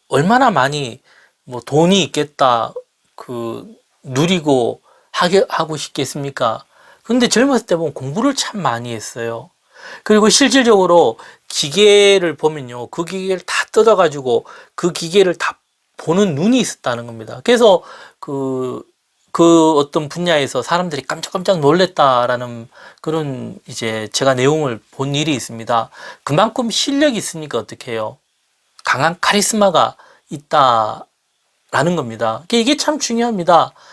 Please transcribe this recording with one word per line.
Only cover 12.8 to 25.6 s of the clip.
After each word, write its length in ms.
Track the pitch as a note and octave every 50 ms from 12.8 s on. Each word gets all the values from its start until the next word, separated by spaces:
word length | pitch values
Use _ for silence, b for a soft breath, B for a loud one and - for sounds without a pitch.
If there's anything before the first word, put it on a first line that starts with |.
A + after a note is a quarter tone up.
| A#2+ A#2
그 160 | - E3+ E3+
기계를 380 | E3 F#3+ F#3+ F#3+ F#3+ F#3 F3 -
다 200 | - - - F#3+ -
뜯어가지고 760 | - A3 A3 A3+ G#3 F3+ F3 D#3 C#3+ D3 B2+ B2+ A#2 A2+ B B B B B B B
그 160 | - E3+ F3
기계를 420 | D#3+ - E3+ D#3+ F3 G3+ F#3+ F3+ E3
다 240 | - - - - _ _ _ _ _ _ _ _
보는 380 | - - D#3 E3 F#3+ G#3 F#3+ C#3+
눈이 240 | C3+ F3 A3+ C4 B3+
있었다는 480 | G3+ - - - - C3 A#2+ A#2 A#2
겁니다. 340 | A#2+ A#2 A2+ G#2+ A2+ A#2+ B2+ -
그래서 380 | - B3 A3+ A#3+ G#3 F#3 E3 B B B B B B B B
그, 640 | - D3+ C#3+ C3+ C3+ C3 C3 B2+ B2+ B2+ B2 A#2+ - - _ _ _ _ _ _ _ _
그 440 | - - E3+ E3+ E3+ E3 D#3+ D#3+ D#3+
어떤 320 | C#3+ C#3+ C#3+ - E3 D3+ C#3+
분야에서 540 | - F3 F3 F3 D#3+ D3 C3+ B2+ - B2+
사람들이 400 | A#2+ - E3+ F3 F3+ F3+ D3+ C3+
깜짝깜짝 580 | - - E3 E3 - - - F#3+ F3+ G#3 F#3+ E3
놀랬다라는 1080 | C#3+ C#3 D#3+ F3+ F#3+ F3+ - - D3 C3+ B2+ A#2+ A#2+ B2 B2 A#2+ B2 A#2+ A#2+ A#2 A#2 - B B B B B B
그런 580 | - D#3+ D#3 D#3+ D3+ C#3+ C3 B2 A#2 A2+ A#2 - -
이제 420 | - B2 - A#2+ A2+ A2 A2 G#2+ G#2+
제가 220 | - - C3+ C3+ C3
내용을 460 | B2 B2+ C#3 D#3 D#3+ D3+ C3 A2+ G#2+ - _
본 240 | _ - C3+ C#3 C#3+
일이 200 | C#3+ D#3 E3 C#3+
있습니다. 560 | A#2 - - A#2 A2+